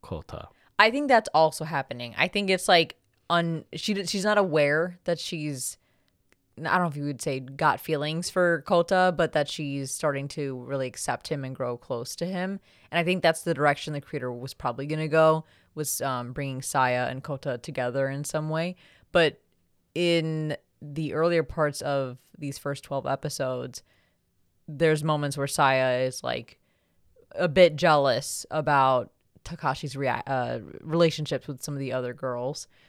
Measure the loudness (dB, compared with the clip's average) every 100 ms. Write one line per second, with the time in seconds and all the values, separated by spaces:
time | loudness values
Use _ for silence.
0 | -12 -12 -12 -14 -16 _ _ 6 6 4
1 | 4 4 6 4 4 2 -6 -4 -6 -8
2 | -6 -2 0 0 0 2 6 4 4 -4
3 | _ _ 0 0 2 -2 -6 -6 -2 -2
4 | -2 -2 2 4 4 4 4 4 0 -4
5 | -4 -4 -4 -6 -6 -6 -8 -10 _ _
6 | _ _ _ _ _ -8 0 2 0 -2
7 | -6 -4 -4 -4 -6 0 2 2 0 -2
8 | -2 -4 -2 2 2 2 2 2 4 4
9 | 4 2 0 0 -2 -4 -6 -6 -6 -2
10 | -2 -2 -4 -6 -6 -6 -6 -4 -4 -4
11 | -4 -4 -4 -6 -6 -6 -4 -6 -6 -6
12 | -6 -8 -6 -4 -6 -8 -14 _ _ -2
13 | 0 2 2 2 0 0 2 0 -4 -8
14 | -8 -8 -6 -8 -10 -8 -6 -6 -4 -4
15 | 2 6 6 6 0 _ _ -8 -6 -4
16 | -2 -2 -6 -6 -6 -6 -2 2 2 2
17 | 0 -4 -8 -6 -6 -6 -6 -4 -2 0
18 | -2 -2 -4 -4 -2 -2 -4 -6 _ _
19 | _ 2 4 2 _ _ _ _ _ -2
20 | 2 2 2 -2 -4 -6 _ _ -12 -6
21 | -4 0 2 2 0 0 0 0 -2 -2
22 | -2 -8 _ -12 -10 -6 -6 -6 -6 -6
23 | -2 -4 -4 -4 -4 -4 -6 -12 -18 _
24 | _ _ _ _ _ _ -12 0 2 2
25 | 2 0 -2 -2 -2 2 4 4 2 2
26 | -2 -4 -6 -6 -8 -18 _ _ _ _
27 | _ _ _ -4 2 6 6 6 4 6
28 | 4 0 -2 -10 -6 -4 2 4 6 4
29 | 0 _ _ _ -16 -6 -4 -4 -6 -4
30 | -2 -2 -2 -4 -4 -6 -10 -14 -2 4
31 | 4 2 -4 -4 -6 -10 -8 -6 -4 -4
32 | -4 -6 -6 -4 -4 -6 -12 _